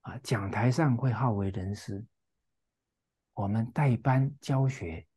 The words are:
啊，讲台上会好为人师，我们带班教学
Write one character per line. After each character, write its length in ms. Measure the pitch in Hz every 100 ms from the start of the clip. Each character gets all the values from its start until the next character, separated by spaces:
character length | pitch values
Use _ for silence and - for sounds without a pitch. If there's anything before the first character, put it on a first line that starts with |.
啊， 160 | - 123
讲 300 | - 107 98
台 220 | 101 120
上 240 | 127 156 120
会 160 | 131
好 220 | 110 127
为 160 | 104 98
人 260 | 98 92 104
师， 300 | - 98 113 _ _ _ _ _ _ _ _ _ _ _ _
我 120 | - 101
们 240 | 110 113
带 260 | - 143 120
班 360 | 135 131 135 -
教 260 | - 135 135
学 360 | - 87 82 -